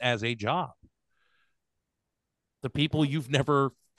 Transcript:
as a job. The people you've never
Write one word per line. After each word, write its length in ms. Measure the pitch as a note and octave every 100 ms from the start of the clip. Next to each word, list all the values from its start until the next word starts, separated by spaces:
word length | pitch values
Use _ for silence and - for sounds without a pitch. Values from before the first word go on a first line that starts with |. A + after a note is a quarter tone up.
as 200 | B2 A#2
a 120 | A#2
job. 380 | A#2 G#2 E3+ C#3+ - - _ _ _ _ _ _ _ _ _ _ _ _ _ _ _ _ _
The 80 | B2+
people 340 | D3 D3+ D3+ D3
you've 240 | D3+ B2
never 420 | C#3+ C#3+ C#3+ C3+ - _